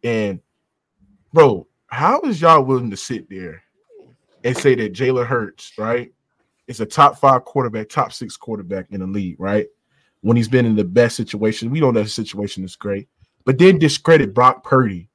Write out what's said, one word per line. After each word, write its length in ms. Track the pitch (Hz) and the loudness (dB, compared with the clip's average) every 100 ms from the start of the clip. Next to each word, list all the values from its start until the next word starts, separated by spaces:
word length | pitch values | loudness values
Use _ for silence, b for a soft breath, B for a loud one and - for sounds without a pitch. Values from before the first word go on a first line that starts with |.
And, 360 | 117 113 104 92 _ _ _ _ _ _ _ _ _ | -4 -4 -4 -8 _ _ _ _ _ _ _ _ _
bro, 340 | 160 143 95 - _ _ | 6 6 4 -8 _ _
how 320 | 120 160 285 | -2 0 0
is 180 | 320 175 | -2 0
y'all 240 | 165 165 | 4 4
willing 260 | 131 131 120 | 4 -2 -4
to 60 | 98 | -10
sit 320 | - 120 - | -10 -12 -12
there 340 | 95 90 78 _ _ _ - _ _ _ _ | -16 -14 -16 _ _ _ -20 _ _ _ _
and 120 | 120 127 | -6 0
say 180 | 147 | 2
that 200 | 120 107 | 2 -2
Jalen 320 | 92 127 127 117 | -2 -2 -2 -2
Hurts, 460 | 123 104 _ - - | -4 -6 _ -20 -8
right, 360 | 107 120 120 _ _ _ _ _ - | -4 -4 -6 _ _ _ _ _ -20
is 120 | 120 | -10
a 60 | 110 | -6
top 320 | - 143 - | 4 4 4
five 260 | 139 127 | 2 2
quarterback, 440 | - 143 123 110 107 | -2 -4 -4 -6 -8
top 240 | - 127 | -6 -6
six 240 | - 117 - | -8 -16 -16
quarterback 500 | - 107 90 95 90 | -12 -12 -8 -10 -10
in 100 | 98 | -10
the 60 | 95 | -8
league, 320 | 101 92 82 | -6 -8 -8
right? 280 | 95 104 107 _ _ _ _ _ | -2 -2 -4 _ _ _ _ _
When 140 | 101 120 | 0 0
he's 120 | 110 | 2
been 160 | 127 | 0
in 100 | 120 | 2
the 100 | 107 | 0
best 320 | 95 104 117 - | 0 2 2 0
situation. 540 | 110 104 110 110 113 | -10 -4 -4 -4 -6
We 100 | 147 | 0
know 120 | 139 | 0
that 100 | 117 | 0
his 120 | 107 | -2
situation 500 | - 107 98 101 - | -8 -10 -8 -10 -10
is 120 | 92 - | -14 -12
great. 320 | 101 98 - _ _ _ | -8 -8 -10 _ _ _
But 140 | - 131 | -4 4
then 200 | 185 175 | 4 6
discredit 540 | 151 - - 160 117 | 2 0 4 4 4
Brock 320 | 104 123 127 | 4 4 2
Purdy 460 | - 131 120 90 90 | 0 0 0 -4 -14